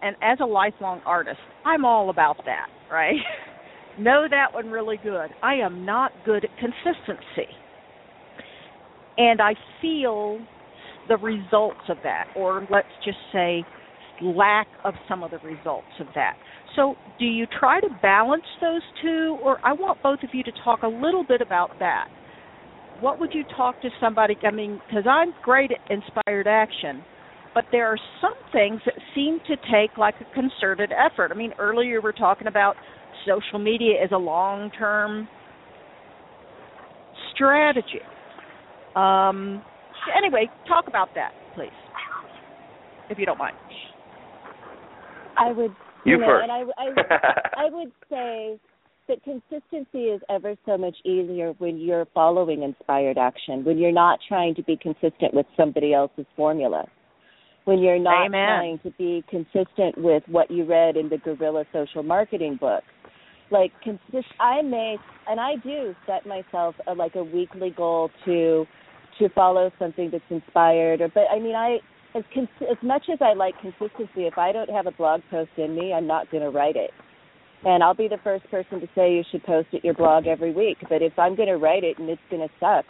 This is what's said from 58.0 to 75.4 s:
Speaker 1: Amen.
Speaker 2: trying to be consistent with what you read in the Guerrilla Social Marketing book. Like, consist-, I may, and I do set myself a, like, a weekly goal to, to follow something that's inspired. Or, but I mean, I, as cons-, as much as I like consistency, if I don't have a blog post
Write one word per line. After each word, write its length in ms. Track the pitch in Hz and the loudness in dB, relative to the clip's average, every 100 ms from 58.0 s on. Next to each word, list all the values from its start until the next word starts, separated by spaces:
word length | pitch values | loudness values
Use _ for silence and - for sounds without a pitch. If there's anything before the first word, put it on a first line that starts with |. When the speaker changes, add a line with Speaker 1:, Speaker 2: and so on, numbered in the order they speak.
| 175 175 196 | 4 4 4
Speaker 1:
Amen. 200 | 196 202 | 0 2
Speaker 2:
trying 320 | 208 170 160 | 0 -2 -6
to 60 | 185 - | -10 -6
be 260 | 175 170 - | -4 -4 -6
consistent 680 | 185 160 196 185 - 180 - | -8 -2 -2 -2 0 -2 2
with 260 | 165 151 160 | 2 2 2
what 220 | 165 160 | 2 2
you 140 | 175 | 0
read 320 | 165 165 165 156 | 2 4 4 2
in 120 | 156 | -2
the 100 | 151 | -4
Guerrilla 460 | 165 143 156 156 151 | -6 -4 -2 -2 -4
Social 300 | 165 143 160 | -6 -6 -8
Marketing 540 | 151 185 214 196 156 135 | -2 0 0 -4 -4 -2
book. 220 | 131 101 - _ - _ _ _ _ | -2 -2 -6 _ -20 _ _ _ _
Like, 220 | 202 185 - | 2 2 -2
consist-, 500 | 226 202 - 254 - - | -10 -10 -8 -8 -8 0
I 220 | 240 269 | 2 2
may, 340 | 294 233 226 208 - - - | -2 -4 -4 -8 -12 -16 -6
and 100 | 226 | -4
I 180 | 254 294 | -4 -6
do 320 | 254 294 233 175 - | -6 -8 -8 -8 -8
set 180 | 190 202 | -8 -6
myself 480 | 190 185 180 170 - - | -12 -8 -4 -4 -4 -8
a, 80 | |
like, 220 | 180 165 185 | -4 -4 -4
a 80 | |
weekly 460 | 160 175 180 185 185 | -6 -4 -6 -6 -8
goal 400 | 170 170 165 165 - | -4 -2 0 -2 -6
to, 420 | 196 175 165 160 160 _ - - - - | -2 0 2 2 -2 _ -20 -20 -20 -2
to 100 | 196 | 0
follow 400 | - 185 185 185 - | 4 4 4 0 -2
something 320 | 175 160 170 | -6 -4 -6
that's 140 | 165 - | -6 -6
inspired. 720 | 165 - 170 165 165 165 160 | -10 0 4 6 6 4 2
Or, 60 | 165 | 2
but 160 | 208 202 | 2 2
I 80 | 214 | 0
mean, 160 | 226 | -2
I, 220 | 226 233 233 - _ _ | -2 -2 -2 -6 _ _
as 100 | 233 - | -10 -8
cons-, 160 | 262 247 - 254 | -6 -6 -6 -4
as 80 | 233 | -4
much 200 | 240 277 - | 0 -2 -2
as 60 | 311 | 2
I 140 | 233 | 4
like 200 | 196 190 - | 4 0 -4
consistency, 680 | 190 - 214 - 208 185 170 | -14 -10 -10 -8 -10 -4 -4
if 120 | 175 | 0
I 140 | 180 | 0
don't 180 | 220 220 | -2 -4
have 160 | 208 180 | -4 -4
a 60 | |
blog 280 | - 160 165 - | 0 0 0 -2
post 200 | 165 | -6